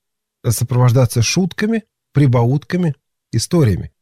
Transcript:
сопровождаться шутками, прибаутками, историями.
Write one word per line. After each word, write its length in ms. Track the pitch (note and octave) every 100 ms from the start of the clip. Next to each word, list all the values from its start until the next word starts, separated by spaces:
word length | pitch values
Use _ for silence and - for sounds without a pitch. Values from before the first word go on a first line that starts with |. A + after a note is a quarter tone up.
| _ _ _ _ A#2+
сопровождаться 760 | A2 A#2 B2 B2 A#2+ B2 B2
шутками, 640 | A2+ - F#3 - G#3+ A3+ - _ _
прибаутками, 840 | - C#3+ B2 A#2+ C#3+ - F3+ E3+ C3+ _ _ _
историями. 600 | A#2 - F3 B2 F2+ D#2+ -